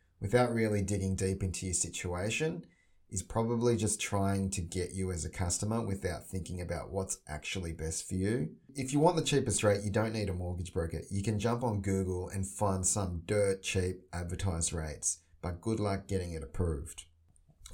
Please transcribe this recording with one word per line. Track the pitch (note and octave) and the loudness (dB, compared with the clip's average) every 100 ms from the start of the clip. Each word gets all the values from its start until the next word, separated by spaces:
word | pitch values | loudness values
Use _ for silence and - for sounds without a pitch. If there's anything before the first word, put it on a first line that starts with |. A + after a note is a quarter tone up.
| _ - | _ -8
without | G2+ A#2+ B2 | 2 4 4
really | A#2 A2 G#2 | 4 2 2
digging | G2 G2+ F#2+ F#2+ | 2 0 0 0
deep | F#2+ F#2+ | 0 0
into | G2 E2+ F#2+ | -2 -2 -2
your | F2 | -2
situation | E2 - F#2 F2 G#2 A2+ D#3 F3 - _ _ _ _ | -2 -4 -4 -2 -2 0 -2 -2 -10 _ _ _ _
is | G2 | -6
probably | - A#2+ A2+ A#2 A#2+ A#2 | -2 0 2 4 4 4
just | G#2+ - | 2 0
trying | - G2+ G2 G2 F#2+ | 0 2 2 2 0
to | F#2+ | -2
get | E2 F#2 F2+ | -4 -2 -4
you | G2 F#2+ | -2 -2
as | E2+ D#2 | -2 -4
a | |
customer | - F2+ - G#2 A2+ | -2 -2 0 0 0
without | G#2+ F#2+ F#2 E2+ - | -2 -2 -2 -4 -6
thinking | F#2+ F2 F2+ | -6 -4 -6
about | E2 E2+ - | -4 -6 -4
what's | - D#2+ - - | -4 -4 -6 -8
actually | D2+ - F#2+ E2+ | -8 -6 -6 -4
best | D2+ D#2+ D#2+ - | -4 -4 -4 -2
for | F#2 | 0
you. | G2 A#2+ D#3 - - | 2 2 -2 -6 -12
If | - C3 | -8 -2
you | C#3+ | 4
want | D#3+ E3+ | 6 6
the | |
cheapest | - C#3 A#2 F#2+ | 4 2 4 4
rate, | G#2 G2+ | 4 4
you | G#2 | 2
don't | G#2+ A2 | 2 2
need | A2 G2 | 0 -2
a | |
mortgage | F2+ F2+ F2+ E2+ | -2 -4 -4 -4
broker. | - E2 D#2+ - | -2 -2 -4 -4
You | G2 | -2
can | G2 G#2+ | 0 0
jump | A#2 A#2+ | 2 2
on | A#2+ G2+ | 0 0
Google | G2 G2 F#2 F2+ F#2 | 2 2 2 0 -2
and | G2 F#2+ | -4 -4
find | - G#2 F#2+ F2+ | 0 2 2 2
some | A2 F#2+ E2+ - | 2 0 -2 0
dirt | G#2 G2 F#2+ | 2 4 2
cheap | - F#2+ F2+ F#2 - | 0 2 2 -2 -8
advertised | F2+ E2+ E2+ F#2+ E2 E2+ | -8 -4 -2 0 0 0
rates, | F2 D#2 - - - _ - | -2 -4 -4 -4 -4 _ -10
but | F2 E2 | -6 -4
good | - A2 | -2 0
luck | G#2 G2 - | 0 0 0
getting | F#2+ F2 | -2 -2
it | D#2+ | -6
approved. | D2+ - F2 D2 - - - _ _ _ - - - | -6 0 0 0 -6 -14 -18 _ _ _ -20 -20 -6